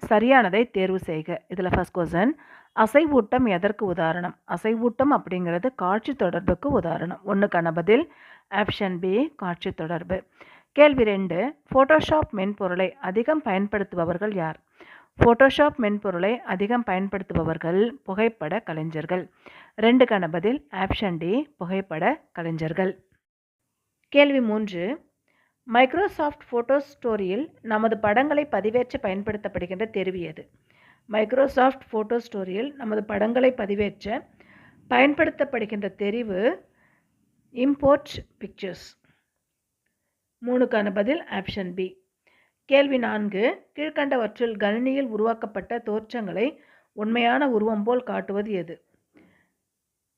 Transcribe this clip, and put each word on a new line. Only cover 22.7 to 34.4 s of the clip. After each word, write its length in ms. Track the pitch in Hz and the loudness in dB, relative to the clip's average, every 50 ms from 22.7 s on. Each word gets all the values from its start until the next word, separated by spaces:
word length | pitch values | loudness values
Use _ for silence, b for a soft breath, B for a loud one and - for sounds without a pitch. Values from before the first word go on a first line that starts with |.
| 165 190 185 190 - - _ _ _ _ _ _ _ _ _ _ _ _ _ _ _ _ _ _ _ _ _ _ | -2 0 -2 -2 -2 -6 _ _ _ _ _ _ _ _ _ _ _ _ _ _ _ _ _ _ _ _ _ _
கேள்வி 320 | - 285 285 285 277 262 | 4 6 6 6 4 2
மூன்று, 640 | 240 214 214 214 214 202 185 170 175 214 294 - - _ _ _ _ _ _ _ _ _ _ _ _ 247 | 2 2 0 -2 -2 -4 -4 -4 -4 -4 -6 -8 -10 _ _ _ _ _ _ _ _ _ _ _ _ 0
Microsoft 680 | 226 240 262 254 320 339 415 381 - - 302 294 294 - - - | 4 4 4 4 4 0 -2 -2 -2 -2 -4 -4 -4 -8 -10 -6
Photo 280 | 247 233 233 - 269 285 | -4 -4 0 2 0 0
Story-யில் 720 | 277 - - _ - 233 214 202 196 180 190 240 311 - - _ | 0 -4 -12 _ -4 -2 -2 -2 -2 -2 -2 -4 -4 -6 -10 _
நமது 360 | - 226 214 214 220 226 220 208 | -6 -4 -2 0 2 0 0 0
படங்களை 460 | - 208 214 247 277 302 285 294 294 | 0 2 4 4 2 2 2 0 0
பதிவேற்ற 500 | 294 214 196 190 220 220 247 247 - - 269 | 0 -2 -2 0 0 0 0 0 -2 -4 -6
பயன்படுத்தப்படுகின்ற 840 | - 196 185 202 202 220 208 208 - 196 - 175 175 175 190 185 220 | -4 -4 -4 -4 -4 -6 -6 -6 -8 -8 -6 -6 -6 -6 -6 -6 -8
தெரிவு 340 | 220 220 202 185 185 185 180 | -4 -4 -4 -4 -2 -4 -6
எது? 300 | 165 160 160 156 - - _ _ b b b b b b b b b - | -8 -10 -12 -14 -20 -20 _ _ b b b b b b b b b -4
Microsoft 720 | 208 214 214 214 254 262 277 269 - 262 254 269 262 - - - | -2 -2 0 0 2 2 2 2 4 4 4 4 2 0 -8 -6
Photo 280 | - 214 214 214 233 240 233 - | -6 -4 -2 -2 -4 -4 -4 -6
Story-யில் 420 | - 196 190 185 185 202 254 285 277 | -8 -8 -6 -6 -6 -6 -6 -8 -8
நமது 300 | 277 247 214 214 214 208 | -10 -6 -4 -4 -4 -4
படங்களை 480 | - 208 202 208 226 240 254 262 254 | -4 -2 -2 0 0 2 4 2 2
பதிவேற்ற 760 | 254 247 208 196 202 208 208 196 196 - - 202 233 311 - _ b b | 2 0 -2 -2 -2 -2 -2 -4 -4 -8 -8 -8 -8 -8 -8 _ b b